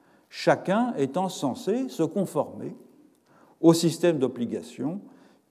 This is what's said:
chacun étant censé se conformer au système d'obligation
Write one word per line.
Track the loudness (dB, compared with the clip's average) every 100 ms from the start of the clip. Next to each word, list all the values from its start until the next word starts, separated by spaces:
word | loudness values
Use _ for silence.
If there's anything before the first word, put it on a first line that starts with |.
| _ _ _
chacun | -2 2 2 2 0 0 0
étant | -2 -2 -4
censé | -2 -4 -4 -2 -2 -2
se | -2
conformer | -2 0 -2 -2 -4 -6 -12 -12 -20 -20 -20 _ _ -20 -20 _
au | 6
système | 6 4 2 2 2
d'obligation | 0 -2 -6 -6 -8 -8 -6 -6 -10 -20 -20 _ _